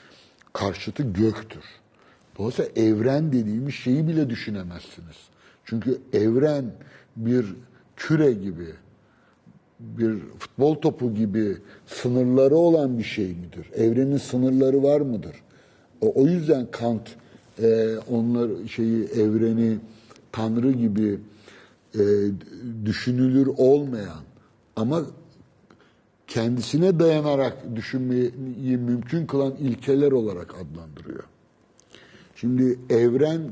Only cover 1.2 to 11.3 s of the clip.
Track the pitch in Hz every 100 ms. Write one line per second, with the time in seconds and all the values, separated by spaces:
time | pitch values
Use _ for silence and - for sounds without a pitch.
1.2 | 110 98 - 76 - - _ _ _ _
2.2 | _ - 107 - 147 - 110 107 123 143
3.2 | 160 127 107 110 139 - 127 139 160 160
4.2 | 135 113 - 101 87 87 - - 85 -
5.2 | - _ _ _ - 113 240 - - 104
6.2 | 110 123 151 143 120 90 - - _ 113
7.2 | 113 127 104 87 - _ _ - - 156
8.2 | 147 107 98 85 82 78 _ _ _ _
9.2 | _ _ - - _ - 113 113 113 104
10.2 | 69 - - - 143 147 156 - 123 104
11.2 | 110